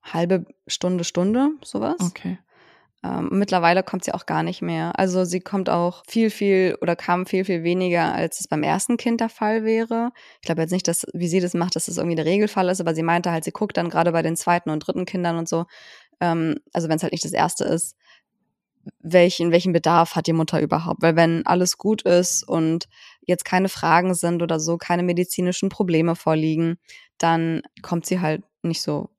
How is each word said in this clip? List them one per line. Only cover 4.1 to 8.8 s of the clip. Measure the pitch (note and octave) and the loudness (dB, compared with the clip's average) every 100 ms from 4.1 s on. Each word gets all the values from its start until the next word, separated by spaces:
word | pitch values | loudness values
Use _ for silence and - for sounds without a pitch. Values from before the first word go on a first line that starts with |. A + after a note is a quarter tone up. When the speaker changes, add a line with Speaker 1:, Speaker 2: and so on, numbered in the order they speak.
Speaker 1:
auch | F#3 - | -6 -4
gar | D#3+ | -2
nicht | D#3+ F#3 | -2 -4
mehr. | F3 D#3+ E3 - | -4 -2 -4 0
Also | F#3+ F#3 | 0 2
sie | F3+ F3+ | 0 -2
kommt | - G3+ F#3 | -4 -4 0
auch | E3+ F3 F3+ - | 0 0 -4 -6
viel, | A#3 A3+ | 0 0
viel | - G3+ F#3+ F#3 - | 2 2 4 4 0
oder | F3 E3+ | -2 -2
kam | - F3+ F3+ | 0 0 0
viel, | F#3+ | -2
viel | F#3+ F3 | 0 -2
weniger, | E3 F3+ F#3 F3 E3 | 0 0 2 2 0
als | - E3 - | 0 -4 -4
es | - | -4
beim | D3+ | -2
ersten | C#3+ E3+ | 0 0